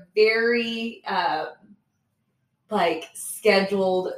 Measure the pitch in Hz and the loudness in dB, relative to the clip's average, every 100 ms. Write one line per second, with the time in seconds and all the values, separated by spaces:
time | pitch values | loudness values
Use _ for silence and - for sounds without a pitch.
0 | - 214 220 226 233 240 226 226 233 - | -6 2 4 4 2 0 0 -4 -6 -8
1 | - 185 170 156 156 - _ - _ _ | -6 -2 -2 -2 -6 -12 _ -20 _ _
2 | _ _ _ _ _ _ - 208 170 160 | _ _ _ _ _ _ -6 0 0 0
3 | - - - - 220 196 196 202 185 185 | -8 -14 -14 -2 2 4 2 0 0 0
4 | 180 | -2